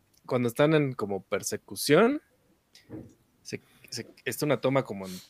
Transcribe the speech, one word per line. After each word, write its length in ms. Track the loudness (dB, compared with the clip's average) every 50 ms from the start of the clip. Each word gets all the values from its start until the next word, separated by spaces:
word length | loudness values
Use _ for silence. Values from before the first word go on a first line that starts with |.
| _ _ _ _ _
cuando 240 | -2 -2 0 0 0
están 240 | 2 2 4 4 4
en 180 | 4 2 0 -2
como 300 | -6 -6 -4 -6 -6 -6
persecución, 1000 | -4 -6 -4 -4 -4 -8 -8 _ -12 -10 -4 0 4 4 6 6 4 2 -2 -8 _ _ _ _ _ _ _ _ _ _ -20 _ -18 -16 -16 -16 -18 _ _ _ _ _ _ _
se, 180 | -12 -12 -12 _ _ _ _ _ -14
se, 180 | -12 -12 -12 -14 -16 _ -8
está 200 | -8 -6 -2 0
una 140 | 0 0 0
toma 240 | 0 0 2 0 0
como 220 | -2 -6 -10 -10
en 60 | -12 -12 -14 -16